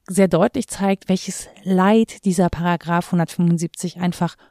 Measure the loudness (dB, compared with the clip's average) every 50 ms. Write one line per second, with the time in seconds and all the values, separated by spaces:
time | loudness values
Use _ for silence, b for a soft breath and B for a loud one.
0 | _ -4 2 2 2 4 4 2 2 0 0 -4 -8 -6 -6 -4 -2 -2 -2 -2
1 | -2 -2 -2 -2 -2 -8 -12 -12 -14 -18 -18 -10 -4 0 2 2 4 4 4 4
2 | 2 0 -4 -4 -2 -2 2 2 2 0 0 -2 -2 -2 -2 -2 -2 -2 -2 -2
3 | -2 0 0 0 0 -2 -2 0 2 2 2 0 -2 -6 -8 -8 -10 -10 -6 -4
4 | -4 -4 -2 -2 -4 -4 -6 b b b